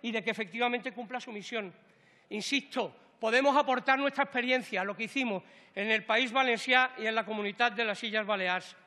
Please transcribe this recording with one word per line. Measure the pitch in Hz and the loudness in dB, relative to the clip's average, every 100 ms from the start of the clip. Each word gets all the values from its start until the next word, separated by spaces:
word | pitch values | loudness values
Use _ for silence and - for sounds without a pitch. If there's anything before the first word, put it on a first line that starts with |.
y | 233 | -2
de | 220 | -4
que | 196 | -2
efectivamente | 220 202 220 240 240 240 | -4 -6 -2 0 0 -4
cumpla | 233 220 247 | -10 -8 -10
su | 247 | -8
misión. | 208 - 226 196 170 _ _ _ _ _ | -12 -6 -6 -8 -14 _ _ _ _ _
Insisto, | 214 - 269 - 262 185 - - _ | -8 -2 -2 -2 -4 -4 -8 -20 _
podemos | 220 240 277 269 | 2 4 6 4
aportar | 285 254 254 269 | 4 2 4 4
nuestra | 277 277 | 2 0
experiencia, | 277 254 240 254 - 190 | 0 0 2 0 0 -4
lo | 196 202 | -4 -4
que | |
hicimos | 220 277 247 190 - - - | -6 -2 -2 -4 -8 -20 -12
en | - 208 | -6 0
el | 220 | 0
País | 214 220 254 | 2 2 4
Valencià | 247 262 226 - 254 254 - | 2 2 2 4 4 4 0
y | 220 | -2
en | |
la | 220 | -2
Comunitat | 208 220 202 202 240 | -2 -4 -4 0 0
de | 202 | 2
las | 220 196 | -2 -2
Illes | 233 214 202 | -2 -2 0
Balears. | 202 185 180 - - | -2 0 -2 -6 -20